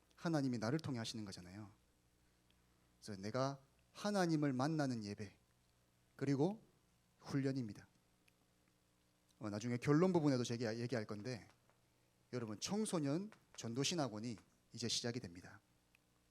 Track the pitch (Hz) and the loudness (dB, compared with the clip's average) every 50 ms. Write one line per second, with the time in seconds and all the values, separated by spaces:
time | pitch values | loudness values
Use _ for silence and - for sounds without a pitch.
0 | _ _ _ - - 175 160 151 135 131 123 113 107 113 139 160 - 156 135 117 | _ _ _ -6 -2 0 2 2 2 2 2 0 0 0 0 0 0 -2 -4 -4
1 | 113 - - 113 107 98 95 - 87 87 92 104 107 101 104 - _ _ _ _ | -4 -4 -6 -6 -8 -8 -10 -12 -14 -14 -14 -14 -14 -14 -18 -20 _ _ _ _
2 | _ _ _ _ _ _ _ _ _ _ _ _ _ _ _ _ _ _ _ _ | _ _ _ _ _ _ _ _ _ _ _ _ _ _ _ _ _ _ _ _
3 | - - 104 92 95 107 110 127 135 135 139 139 - _ _ _ _ _ - - | -14 -12 -10 -8 -6 -2 0 0 0 0 -2 -4 -12 _ _ _ _ _ -12 -6
4 | - 208 208 196 180 170 160 151 147 143 131 123 131 156 160 156 143 135 123 113 | -2 0 2 4 4 4 4 4 4 2 2 2 2 2 2 2 2 0 0 -2
5 | 104 101 104 - 107 98 - - _ _ _ _ _ _ _ _ _ _ _ _ | -4 -6 -6 -6 -8 -10 -12 -16 _ _ _ _ _ _ _ _ _ _ _ _
6 | _ _ _ - 139 131 143 127 147 185 214 220 - - _ _ _ _ _ _ | _ _ _ -4 0 2 4 4 4 2 2 -2 -8 -18 _ _ _ _ _ _
7 | _ _ _ _ - - - 139 135 135 135 135 120 104 98 - - - _ _ | _ _ _ _ -8 -2 0 0 2 2 0 0 -2 -4 -8 -12 -16 -20 _ _
8 | _ _ _ _ _ _ _ _ _ _ _ _ _ _ _ _ _ _ _ _ | _ _ _ _ _ _ _ _ _ _ _ _ _ _ _ _ _ _ _ _
9 | _ _ _ _ _ _ _ _ - 107 101 107 120 123 120 120 - 147 147 151 | _ _ _ _ _ _ _ _ -6 -6 -4 -2 -2 -2 -2 0 4 4 6 8
10 | 180 190 180 175 147 151 135 123 120 117 120 117 127 107 113 117 120 120 131 117 | 8 6 6 6 6 6 4 4 2 0 0 0 0 -2 -2 -2 -2 -2 0 -2
11 | 107 - 110 104 101 127 123 92 90 - - _ _ _ _ _ _ _ _ _ | -2 -2 -6 -6 -6 -6 -6 -6 -8 -14 -20 _ _ _ _ _ _ _ _ _
12 | _ _ _ _ _ _ - 123 120 107 107 - - - 190 214 220 208 - 170 | _ _ _ _ _ _ -6 -4 -4 -4 -4 -6 -4 -2 -2 0 0 0 0 0
13 | 147 139 143 175 196 214 - - _ _ - - - 117 117 127 143 - 185 170 | 0 0 0 0 -2 -6 -10 -16 _ _ -14 -10 -8 -4 -2 0 0 2 2 2
14 | 143 120 107 107 113 123 110 90 - _ _ _ _ _ - 113 113 110 - - | 0 0 -2 -4 -6 -6 -8 -8 -12 _ _ _ _ _ -8 -6 -4 -2 -2 0
15 | - 120 117 123 113 90 85 90 - - - - - _ _ _ _ _ _ _ | 0 -2 -2 -4 -6 -8 -12 -14 -16 -16 -18 -20 -20 _ _ _ _ _ _ _
16 | _ _ _ _ _ _ | _ _ _ _ _ _